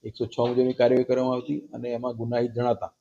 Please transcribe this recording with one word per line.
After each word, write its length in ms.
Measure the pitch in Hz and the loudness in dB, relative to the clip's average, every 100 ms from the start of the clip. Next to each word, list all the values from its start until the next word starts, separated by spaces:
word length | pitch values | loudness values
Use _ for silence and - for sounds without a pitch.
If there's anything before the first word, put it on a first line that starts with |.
એકસો 220 | 113 - 113 | -12 -6 -6
છ 120 | - | 0
મુજબની 340 | 120 123 127 | 0 2 2
કાર્યવાહી 320 | 127 120 127 | 4 4 4
કરવામાં 280 | 127 127 127 | 2 2 2
આવી 100 | 127 | -2
હતી 260 | 123 147 - | -4 -8 -8
અને 140 | 117 120 | -10 -6
એમાં 240 | 117 123 | -6 -6
ગુનાહિત 400 | 117 117 120 120 | -6 -4 0 0
જણાતા 400 | 113 123 117 87 _ | 0 0 0 -2 _